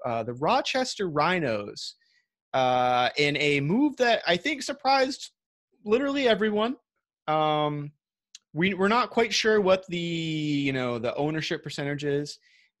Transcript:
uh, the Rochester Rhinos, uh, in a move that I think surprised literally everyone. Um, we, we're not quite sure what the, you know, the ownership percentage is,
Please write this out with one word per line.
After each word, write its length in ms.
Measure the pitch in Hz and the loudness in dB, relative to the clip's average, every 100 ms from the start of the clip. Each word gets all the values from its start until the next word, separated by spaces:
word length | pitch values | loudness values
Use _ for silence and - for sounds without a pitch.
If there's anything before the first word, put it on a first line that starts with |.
uh, 200 | 123 117 | -4 -4
the 100 | 113 | -4
Rochester 760 | 123 160 262 285 262 254 - 185 | -2 0 0 0 -4 -4 -4 -4
Rhinos, 880 | 147 160 180 135 107 101 - - - _ _ _ _ - 131 | 0 2 2 0 -2 -6 -12 -14 -16 _ _ _ _ -4 0
uh, 540 | 127 127 123 123 120 - | 2 2 2 2 2 2
in 200 | 147 143 | 0 2
a 220 | 147 143 | 2 2
move 360 | 143 226 294 262 | 2 2 2 2
that 260 | 240 220 165 | 2 2 2
I 120 | 175 | 0
think 260 | 285 285 | 0 -4
surprised 680 | - 285 262 269 262 - - _ _ _ _ _ 208 | -6 -4 2 2 2 -4 -14 _ _ _ _ _ 0
literally 420 | 240 277 285 247 | 0 2 2 2
everyone. 500 | 202 214 208 233 294 _ _ _ _ - | 2 2 0 -2 -4 _ _ _ _ -2
Um, 640 | 156 151 151 151 147 147 _ _ _ _ - _ | 0 2 2 0 -2 -10 _ _ _ _ -20 _
we, 200 | 147 190 | -2 0
we're 140 | 185 196 | 2 2
not 240 | 240 214 | 2 2
quite 220 | 233 226 | 0 2
sure 280 | - 220 214 | 2 2 4
what 240 | 185 190 - | 4 2 0
the, 100 | 170 | -4
you 720 | 170 165 160 156 151 143 139 | -2 -4 -2 -2 0 0 0
know, 240 | 131 123 120 | 0 -2 -2
the 160 | 120 - | -4 -2
ownership 460 | 147 156 151 160 | -2 -2 -4 -6
percentage 400 | 147 - 143 143 | -8 -6 -6 -4
is, 360 | 147 143 147 - _ _ _ _ | -2 -2 -4 -12 _ _ _ _